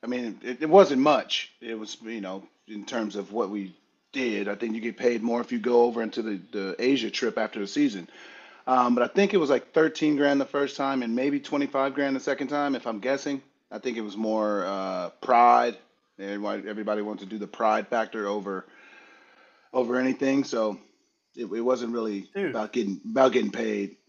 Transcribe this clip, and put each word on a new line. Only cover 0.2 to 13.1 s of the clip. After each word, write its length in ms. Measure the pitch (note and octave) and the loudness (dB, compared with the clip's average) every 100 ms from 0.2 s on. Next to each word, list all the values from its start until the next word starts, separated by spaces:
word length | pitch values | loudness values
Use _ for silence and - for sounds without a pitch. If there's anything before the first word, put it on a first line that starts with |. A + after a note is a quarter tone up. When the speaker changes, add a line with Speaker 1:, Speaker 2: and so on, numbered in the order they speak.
| A#2+ G2 | -6 -10
Speaker 1:
it, 200 | - B2 | -10 -6
it 60 | D#3 | 6
wasn't 320 | F3+ F3 C3 | 8 8 6
much. 480 | C#3+ C#3 G2 - - _ | 4 4 2 -6 -6 _
It 160 | A#2 A2+ | -10 -10
was, 200 | G#2+ - | -10 -14
you 180 | A2 A2+ | -10 -8
know, 220 | F#2+ F#2+ F#2+ _ _ | -8 -10 -14 _ _
in 160 | G#2+ G2 | -14 -8
terms 300 | B2 G#2+ G2+ | -6 -4 -6
of 160 | F#2+ | -6
what 180 | G#2 D#3+ | -4 -4
we 260 | G#2 G2 - _ _ _ | -4 -8 -12 _ _ _
did, 360 | C#3 B2 G#2 G2+ | -6 -4 -2 -4
I 80 | G2+ | -4
think 180 | A#2 A2 | -4 -4
you 40 | |
get 140 | A2+ G#2 | -6 -2
paid 240 | B2+ A#2 | 0 0
more 200 | A#2 A#2 | -2 -2
if 100 | A#2+ | -2
you 80 | A#2+ | -4
go 240 | A2+ A#2+ | 2 4
over 180 | A#2+ A#2 | 4 2
into 200 | A2+ A2 | -4 -4
the, 180 | A2 G2 F2+ | -6 -6 -8
the 240 | G#2+ G2 F2+ | -8 -6 -2
Asia 320 | A#2+ C3+ A2 | 2 2 0
trip 260 | - A#2 G#2+ | -2 -2 -2
after 220 | A2 A2+ | -4 -4
the 80 | G2+ | -6
season. 400 | - D3 G2+ E2+ - - - - - - | 0 0 0 -12 -18 -20 -20 -20 -14 0
Um, 280 | B2+ B2 A#2+ | 2 4 4
but 80 | |
I 40 | A#2+ | 2
think 260 | - G3 | 2 4
it 40 | G3+ | 4
was, 120 | D3 | 2
like, 240 | C3 - | 0 2
thirteen 420 | - D#3 D#3 D#3 D3 | 2 2 2 0 4
grand 240 | C#3+ C#3 | 4 2
the 40 | C3+ | 0
first 300 | D3 C#3+ - | -2 -2 -2
time 260 | C3+ C3+ | -2 -2
and 100 | A#2 A#2 | -2 -2
maybe 240 | C#3 C#3+ | 0 -2
twenty-five 540 | C#3 D3 C#3 C#3 C3+ | -4 -4 -2 0 0
grand 220 | C3+ C#3 C3+ | 0 -2 0
the 40 | |
second 260 | C3 C#3 C3+ | -2 -4 -2
time, 280 | D3 C#3+ C3 | -2 0 -2
if 120 | A#2+ | -4
I'm 120 | A2 | -4
guessing. 420 | B2 | -2